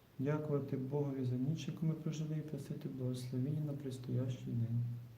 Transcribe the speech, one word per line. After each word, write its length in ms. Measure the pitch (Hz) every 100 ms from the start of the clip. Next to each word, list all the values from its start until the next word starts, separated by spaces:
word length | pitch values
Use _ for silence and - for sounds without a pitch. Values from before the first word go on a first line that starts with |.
| - -
дякувати 580 | 135 151 147 143 - 131
Богові 460 | 131 147 143 135 123
за 100 | 123
ніч, 320 | 135 160 -
яку 180 | - 160
ми 80 |
прожили, 440 | 156 165 151 151 156
і 120 | 147
просити 400 | 135 - 147 -
благословіння 720 | 131 127 127 123 127 135 156 151
на 80 |
предстоящий 800 | 131 135 120 - 123 123 - 131
день. 300 | 120 113 120 120 120 -